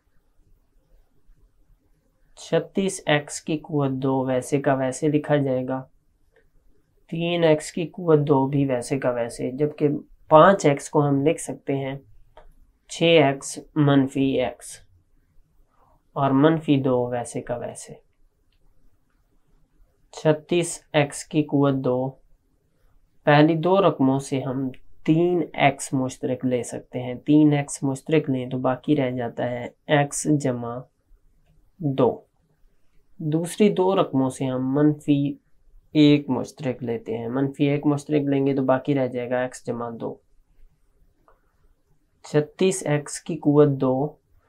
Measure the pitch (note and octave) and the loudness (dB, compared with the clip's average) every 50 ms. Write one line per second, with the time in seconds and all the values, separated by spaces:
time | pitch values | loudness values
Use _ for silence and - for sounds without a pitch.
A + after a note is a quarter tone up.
0 | _ _ _ _ _ _ _ _ _ _ _ _ _ _ _ _ _ _ _ _ | _ _ _ _ _ _ _ _ _ _ _ _ _ _ _ _ _ _ _ _
1 | _ _ _ _ _ - - _ _ _ _ _ _ _ _ _ _ _ _ _ | _ _ _ _ _ -20 -20 _ _ _ _ _ _ _ _ _ _ _ _ _
2 | _ _ _ _ _ _ _ - - - E3 E3 D#3+ - - G3 F#3+ F#3+ F#3+ - | _ _ _ _ _ _ _ -20 -8 -4 -4 -4 -4 -4 -4 -4 -4 -4 -4 -4
3 | - - D3+ D3 C#3+ - - - - - D#3+ D3+ - - D#3+ D3 C#3 C3+ C3+ C3 | -2 -2 -2 -2 -2 -6 -12 -12 -8 -6 -8 -8 -6 -6 -4 -2 -2 -2 -2 -2
4 | C3 C3+ C3+ C3+ B2+ C3 C3 B2+ B2+ - D3 C#3 C#3 D3 C3+ C3 C3+ C3 B2+ - | -2 -2 -2 -2 -2 -2 -2 -4 -2 -2 -4 -2 0 0 0 0 -2 -4 -4 -2
5 | D#3+ D3+ D3 D3 D3 - D3+ D3 C3+ C3+ B2+ B2+ B2+ B2+ C3 C3 C3 - _ _ | -2 0 0 0 0 0 0 0 0 0 -2 -4 -4 -4 -6 -8 -10 -12 _ _
6 | _ _ _ _ _ _ _ _ _ _ _ _ _ _ _ _ _ _ _ _ | _ _ _ _ _ _ _ _ _ _ _ _ _ _ _ _ _ _ _ _
7 | _ - F3 E3 E3+ E3+ F3 E3+ E3 D#3+ D#3 D3+ - - - F#3+ E3+ D#3 - - | _ -10 -8 -6 -4 -2 0 2 4 4 4 2 0 -4 -8 -8 -8 -8 -8 -4
8 | F3+ E3+ D#3 D3+ C#3+ D3 D3 C3+ C3+ C3+ D3 C#3 C#3 C3+ B2+ A#2+ A#2 - D3 C3 | 2 4 4 4 4 4 2 2 2 0 0 0 0 0 0 -2 -2 -4 -4 -2
9 | C3+ B2+ B2 A#2+ A#2 A#2+ - - C3 B2+ B2+ C3 D3+ D3 - - D3+ D3 D3 - | -2 -2 -2 -2 -4 -6 -6 -6 -8 -6 -4 -2 -4 -4 -2 0 0 0 0 -2
10 | - - - - _ - D#3 D#3 D#3+ F#3+ G3 - - D#3 C#3+ C#3 - - - D#3 | -8 -12 -20 -20 _ 6 8 8 10 8 8 6 4 2 2 0 -2 -2 0 0
11 | C#3+ C#3+ C#3 C#3 C#3 D3+ E3+ - - - C3 - - - C#3 C#3 C#3 C3+ C#3 C#3 | 2 2 2 2 2 0 -2 -2 -6 -12 -12 -10 -8 -6 -6 -4 -6 -6 -10 -12
12 | - - - - - _ _ - - - - - - _ _ _ _ - - - | -14 -20 -20 -20 -20 _ _ -20 -20 -20 -20 -20 -20 _ _ _ _ -16 -4 0
13 | E3 E3+ E3 D#3+ C#3 C#3 C#3 C3+ - - - D3 - - - D#3 D3 C#3+ C#3 C#3 | 4 6 6 6 6 4 2 -2 -6 -12 -14 -14 -16 -6 0 2 4 4 4 4
14 | C3 C3+ - C#3 C3+ C3+ C3 B2 B2+ A#2 - - - - - - - _ _ _ | 2 2 0 0 0 0 0 0 -2 -2 -4 -10 -16 -20 -20 -20 -20 _ _ _
15 | _ _ _ _ _ _ _ - - _ _ _ _ _ _ _ _ _ _ _ | _ _ _ _ _ _ _ -20 -20 _ _ _ _ _ _ _ _ _ _ _
16 | _ _ - D#3 C#3 C3+ C3+ C3+ C#3+ D#3+ E3 D#3+ D#3 - D3 C3+ C3 C3+ B2+ B2 | _ _ -6 -2 0 2 4 4 4 4 4 2 0 0 0 2 2 0 0 0
17 | B2 B2 B2 A#2+ A#2 - - B2+ - - A#2+ - - - - - - - - - | 0 -2 -4 -6 -6 -8 -8 -10 -8 -8 -8 -8 -10 -12 -14 -14 -16 -18 -20 -20
18 | _ _ _ _ _ _ _ _ _ _ _ _ _ _ _ _ _ - _ _ | _ _ _ _ _ _ _ _ _ _ _ _ _ _ _ _ _ -20 _ _
19 | _ _ _ _ _ _ _ _ _ _ _ _ _ _ _ _ _ _ _ _ | _ _ _ _ _ _ _ _ _ _ _ _ _ _ _ _ _ _ _ _
20 | _ _ - - - D#3 D#3 D#3 - - - F3 E3 E3+ - - - _ - D3+ | _ _ -14 -2 0 0 0 0 -2 -4 -2 -2 -2 -2 -6 -12 -10 _ 0 0
21 | C#3+ C#3+ - - - - - D#3 D3 D3 - C#3 C#3 C#3 C3+ C3+ C3+ B2+ B2+ B2+ | 0 0 -4 -12 -12 -4 -2 -2 -2 0 0 0 2 2 0 0 0 -2 0 -2
22 | C3 C3+ C3+ _ _ _ _ _ _ _ _ _ _ _ _ _ _ _ _ _ | -2 -4 -8 _ _ _ _ _ _ _ _ _ _ _ _ _ _ _ _ _
23 | _ _ _ _ - D3+ D3+ C#3+ D3+ D#3+ E3+ D#3 D#3 F3 F#3+ G3 F#3+ E3 D3+ - | _ _ _ _ 2 4 6 6 6 4 4 2 0 2 2 4 4 2 2 2
24 | C3+ C3 C3+ C#3 C#3 - C#3+ C3 C3 C3+ B2+ C3+ C3+ C3 - - - - - - | 0 0 0 0 -4 -4 -6 -6 -6 -6 -6 -6 -6 -8 -10 -12 -18 -20 -20 -6
25 | - - D#3 D#3+ F3 F3 F3+ F3 D3+ - - - C#3+ C#3+ C3+ - - - - C3+ | -2 0 2 2 2 0 0 -2 -4 -6 -2 0 0 0 0 -2 -6 -6 -4 -4
26 | C3 B2+ - - - - B2+ B2 - B2+ B2 B2 A2+ - - A#2+ - _ - B2+ | -4 -4 -6 -6 -6 -6 -6 -4 -2 -2 -2 -2 -4 -6 -10 -14 -12 _ -10 -10
27 | B2 B2 B2 B2 - - D3 D3+ D3+ D3+ D3 C#3+ C#3+ - - - - C3+ C3 C3+ | -8 -8 -10 -6 0 4 6 6 6 6 4 2 0 -4 -8 -6 -6 -6 -6 -6
28 | - - D#3+ D#3 D3+ - C3 C3 B2+ B2+ C3 B2+ B2+ C3 B2+ B2+ - - D3 C#3 | -4 0 0 0 0 0 -2 -4 -4 -6 -6 -4 -2 -2 -2 -2 -2 -2 0 0
29 | C3 B2 B2+ B2+ A#2+ A#2 - - B2 B2 B2 A#2+ A#2+ - - _ _ - D#3 D3 | 0 -2 -4 -6 -6 -8 -6 -6 -6 -6 -6 -8 -10 -12 -16 _ _ 0 0 0
30 | C#3+ C#3+ - - - D3+ D3+ C#3+ C#3 C3+ B2 A#2+ A#2+ A#2 A#2+ B2 B2+ - _ _ | 0 0 -4 -6 -2 0 0 0 0 -2 -4 -4 -6 -8 -10 -10 -12 -16 _ _
31 | _ _ _ _ _ _ _ _ _ _ _ _ _ _ _ - E3+ C#3+ C3+ C3+ | _ _ _ _ _ _ _ _ _ _ _ _ _ _ _ -6 -6 -4 0 2
32 | C3 A2 - - - _ _ _ _ _ _ _ _ _ _ _ _ _ _ _ | 2 2 2 -2 -6 _ _ _ _ _ _ _ _ _ _ _ _ _ _ _
33 | _ _ - - E3+ D3+ D3+ E3 F3 E3 - - G#3+ G3+ E3+ F3+ F#3 F#3 G3 F#3+ | _ _ -14 -8 -4 -2 -2 -2 -2 -2 0 2 2 4 4 2 0 2 2 2
34 | - - - C3 C3 C3 B2+ - C3+ C3 B2+ B2+ C3 C3 C3+ D3 D3+ D3+ D3 D3 | 0 0 0 0 0 -2 -2 -4 -4 -4 -4 -4 -4 -2 0 2 2 2 2 0
35 | - - D3 C#3+ C#3+ C#3+ - - _ _ _ _ _ _ - - _ _ - D#3 | 0 0 0 0 0 -2 -6 -8 _ _ _ _ _ _ -20 -20 _ _ 2 4
36 | D3+ D3 D3 D3 C#3+ C3+ B2+ A#2 A2 - - - D#3 - A#2+ - B2 A#2 A#2 A2+ | 6 6 6 4 2 -2 -4 -4 -6 -8 -10 -8 -6 -6 -6 -6 -6 -6 -6 -6
37 | - - A2 A#2 A#2 A#2 B2 C3+ C#3 C3+ C#3 - D3 C#3 C#3+ D3 D3 D3+ D3 C#3+ | -6 -8 -8 -6 -6 -6 -4 -2 -2 -4 -2 -2 -2 0 0 0 0 0 -2 -2
38 | - - D3+ D3 C#3 C#3 C#3 C#3 C3+ C#3 C3+ C#3 C3 C3 C3 C3 - - C#3+ C#3 | -2 -2 -2 -2 0 0 0 0 0 0 0 0 0 0 0 0 0 -2 -2 0
39 | C3 B2 B2+ B2 B2 A#2+ B2+ B2 B2+ B2+ - - - - A#2+ A#2 A#2 A#2 A#2 A2 | -2 -2 -4 -6 -6 -4 -4 -2 -4 -4 -8 -10 -10 -8 -8 -8 -8 -10 -10 -10
40 | A2+ G#2+ - - _ _ _ _ _ _ _ - - - _ _ _ _ _ _ | -10 -10 -10 -12 _ _ _ _ _ _ _ -20 -20 -20 _ _ _ _ _ _
41 | _ _ _ _ _ _ _ _ _ _ _ _ _ _ _ _ _ _ _ _ | _ _ _ _ _ _ _ _ _ _ _ _ _ _ _ _ _ _ _ _
42 | _ _ _ _ - - - D3 D3 - - - F#3 F#3+ F#3 F#3+ - C#3+ D3 D3 | _ _ _ _ -10 -4 -2 -2 -2 -2 -2 0 0 2 0 0 -2 -2 -2 -2
43 | D3 - - - - - E3+ D#3 - D3+ C#3+ D3 D3 D3 C#3 C3+ C3 C3 C3 C3 | -4 -6 -12 -12 -10 -10 -10 -2 0 4 6 6 6 6 4 2 0 0 0 0
44 | C#3+ D3+ - _ _ _ _ _ _ | -2 -6 -8 _ _ _ _ _ _